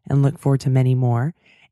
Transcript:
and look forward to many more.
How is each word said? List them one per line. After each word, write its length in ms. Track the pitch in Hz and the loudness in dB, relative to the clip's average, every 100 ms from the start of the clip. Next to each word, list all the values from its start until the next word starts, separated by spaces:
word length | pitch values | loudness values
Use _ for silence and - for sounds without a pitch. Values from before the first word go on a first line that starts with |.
| - | -4
and 140 | 139 | 0
look 160 | 139 - | 0 0
forward 220 | 143 135 | -2 -2
to 100 | 139 | 0
many 240 | 131 127 | 0 2
more. 400 | 127 123 117 143 - _ _ _ | 0 0 0 -2 -8 _ _ _